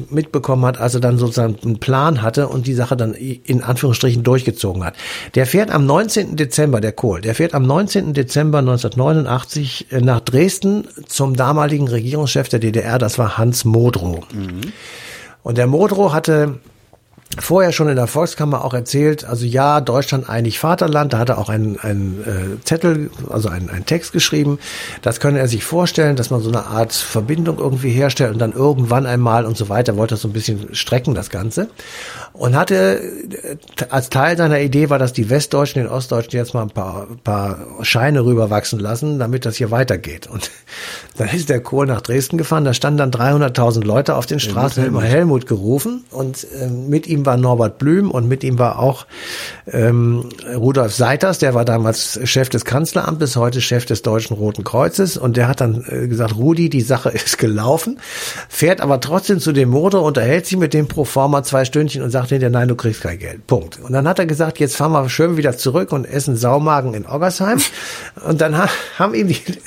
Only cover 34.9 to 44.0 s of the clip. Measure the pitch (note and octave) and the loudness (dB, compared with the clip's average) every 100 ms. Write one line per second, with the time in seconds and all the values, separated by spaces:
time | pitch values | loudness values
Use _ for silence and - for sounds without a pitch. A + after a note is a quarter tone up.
34.9 | C#3 B2+ B2 G#2+ C#3+ C#3+ C#3+ C#3+ C3+ A#2 | 2 2 0 2 2 2 0 0 0 -2
35.9 | B2+ B2 A#2 A#2 B2 A#2 B2 A2 - F#2 | -4 -2 -2 -2 -4 -4 -4 -4 -6 -8
36.9 | F#2 G2+ A#2 - G#2 G2 F#2+ - - A2 | -8 -12 -10 -4 -2 -2 -6 -12 -8 0
37.9 | A2+ C#3 C#3+ A#2+ A#2 G#2+ G#2 - A2 G#2 | 2 4 4 4 4 4 0 -2 -4 -4
38.9 | A#2 D3+ C#3+ A#2 B2+ A#2 G#2+ A2 A#2 C3 | -2 -2 -2 -2 -2 -4 -4 -2 0 0
39.9 | F#2 - D#2+ - A2+ - - - - - | -2 -4 -14 -12 -10 -10 -14 -20 -16 -14
40.9 | - - - G#2+ E3 D3+ B2 - C3 C#3 | -14 -16 -6 -2 -2 0 -2 0 0 0
41.9 | A2+ - B2+ C3 E3 D3+ D#3+ C#3 A2+ C#3+ | 0 0 -2 0 -2 0 0 2 2 2
42.9 | D3 C3+ B2 B2+ D3 C#3 B2+ A#2+ A2+ G#2 | 2 0 2 2 4 2 2 2 2 2
43.9 | A2+ | 2